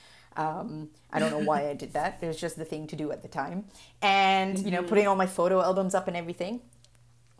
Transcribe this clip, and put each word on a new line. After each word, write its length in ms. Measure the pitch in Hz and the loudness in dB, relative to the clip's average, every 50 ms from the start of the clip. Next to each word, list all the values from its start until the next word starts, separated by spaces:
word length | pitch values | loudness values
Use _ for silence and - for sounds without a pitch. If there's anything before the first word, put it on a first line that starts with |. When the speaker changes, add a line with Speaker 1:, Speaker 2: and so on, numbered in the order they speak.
| - - - - - - - | -20 -20 -20 -20 -20 -10 -6
Speaker 1:
Um, 540 | - 156 156 156 165 - - 151 156 156 151 - _ _ _ | -4 -2 -2 -4 -4 -8 -8 -10 -10 -12 -14 -16 _ _ _
I 60 | - 156 | -2 0
don't 120 | 156 156 | 0 0
know 80 | 151 151 | 0 0
why 300 | 151 147 151 143 147 147 | 0 0 0 0 0 -2
I 60 | 143 | -4
did 180 | - 147 - - | -6 -8 -6 -4
that. 240 | 147 156 185 - - | -2 -2 -2 -4 -4
It 40 | 175 | -6
was 140 | 165 160 160 | -6 -6 -4
just 160 | 175 165 - | -6 -6 -6
the 80 | 156 160 | -8 -8
thing 220 | 156 160 156 156 156 | -8 -8 -8 -8 -8
to 80 | 165 | -8
do 140 | 151 151 143 | -6 -6 -6
at 100 | 151 - | -6 -8
the 60 | - - | -10 -8
time. 380 | - 156 135 156 175 190 208 - - - - - - _ | -6 -6 -6 -4 -6 -8 -8 -10 -14 -20 -20 -20 -6 _
And, 580 | - 202 196 196 196 190 196 190 190 196 196 190 | 2 4 4 6 6 6 4 4 2 2 0 -2
you 120 | 196 208 | 0 0
know, 80 | 180 175 | 0 0
Speaker 2:
Mm-hmm. 100 | 175 175 | 0 2
Speaker 1:
putting 180 | 220 202 208 | 4 4 6
all 100 | 202 196 | 6 4
my 100 | 190 185 | 4 2
photo 340 | 185 - - 170 180 190 185 | 2 2 2 2 4 4 4
albums 320 | 175 180 185 196 190 190 190 | 4 4 2 2 2 2 0
up 140 | 190 185 190 | 0 0 -2
and 80 | 175 | -4
everything. 440 | 175 165 165 175 - 175 190 233 240 - - - - - _ - - _ - _ _ _ _ _ | -4 -6 -6 -8 -6 -6 -6 -6 -8 -10 -14 -20 -20 -20 _ -20 -20 _ -20 _ _ _ _ _